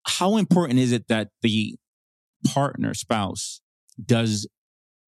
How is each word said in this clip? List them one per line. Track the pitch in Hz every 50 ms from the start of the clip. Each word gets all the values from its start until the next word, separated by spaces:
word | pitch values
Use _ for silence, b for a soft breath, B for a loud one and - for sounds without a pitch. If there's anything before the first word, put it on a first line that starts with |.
| _
how | - - - 180 190 214
important | 220 190 - 180 180 175 139 120 127
is | 127 120
it | 123 117 - -
that | 117 110 104 - _ _ -
the | 113 107 110 107 - - - _ _ _ _ _ _ _ _ _ _ _ _ -
partner, | - - 139 139 139 - - - 110 107
spouse, | - - - 120 107 98 90 - - - - - - _ _ _ _ _ _ _ - -
does | - 120 113 117 110 107 101 104 - _ _ _ _ _ _ _ _ _ _ _